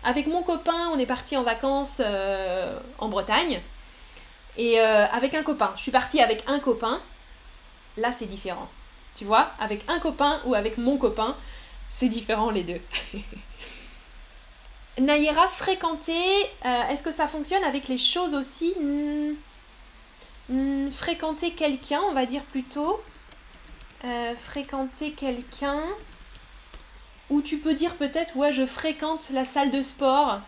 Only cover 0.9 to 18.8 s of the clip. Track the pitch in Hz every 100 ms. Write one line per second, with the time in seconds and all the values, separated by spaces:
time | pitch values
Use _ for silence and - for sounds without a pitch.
0.9 | 302 247 247 - 269 240 233 269 277 277
1.9 | - 220 196 196 196 190 185 180 - -
2.9 | - 214 214 190 226 339 214 - - -
3.9 | - - - - - - - 233 226 220
4.9 | 214 208 233 269 311 311 294 196 - -
5.9 | 254 - 302 226 220 - 277 277 220 226
6.9 | 311 - - - - - - - - -
7.9 | - 233 247 208 196 190 175 - - -
8.9 | - - - 202 220 - - 214 208 -
9.9 | 330 330 - 285 302 247 214 214 220 240
10.9 | 277 247 220 220 294 - - - - -
11.9 | - 247 226 214 214 226 208 170 175 -
12.9 | - - 202 202 202 - - - - -
13.9 | - - - - - - - - - -
14.9 | - 269 294 302 302 370 370 - 370 339
15.9 | 311 - 330 359 403 392 - 254 247 -
16.9 | 285 320 311 302 311 294 381 339 269 269
17.9 | 254 - 339 359 285 262 - 330 381